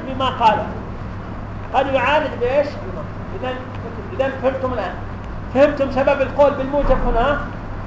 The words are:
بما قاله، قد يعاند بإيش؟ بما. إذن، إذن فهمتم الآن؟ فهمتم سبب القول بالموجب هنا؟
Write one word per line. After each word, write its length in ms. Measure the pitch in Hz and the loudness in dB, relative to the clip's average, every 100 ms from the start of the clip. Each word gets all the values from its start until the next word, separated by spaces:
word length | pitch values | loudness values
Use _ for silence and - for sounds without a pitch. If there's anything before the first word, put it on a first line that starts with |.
| 247 | -4
بما 180 | 262 254 | -2 -2
قاله، 360 | 226 226 - - - - - - - - - - - - | 4 4 4 0 -6 -8 -8 -8 -8 -8 -8 -8 -8 -2
قد 140 | 254 269 | 0 2
يعاند 420 | 262 247 302 277 214 | 2 2 2 0 -2
بإيش؟ 260 | 247 285 285 | 0 2 0
بما. 360 | - - - - - - - | -4 -8 -8 -8 -8 -8 -6
إذن، 140 | 254 254 - - - - - | -6 -6 -8 -8 -8 -8 -6
إذن 180 | 185 262 - | -2 -2 0
فهمتم 300 | 262 262 254 | 0 0 -2
الآن؟ 200 | 233 175 - - - - - - | -2 -4 -6 -8 -8 -8 -8 0
فهمتم 380 | 254 294 285 269 | 4 4 4 0
سبب 300 | 247 277 269 | 2 4 4
القول 320 | 254 269 285 | 2 4 6
بالموجب 440 | 262 262 285 269 247 240 | 4 2 2 4 4 4
هنا؟ 340 | 226 269 277 - - - - | 4 2 2 -4 -8 -8 -6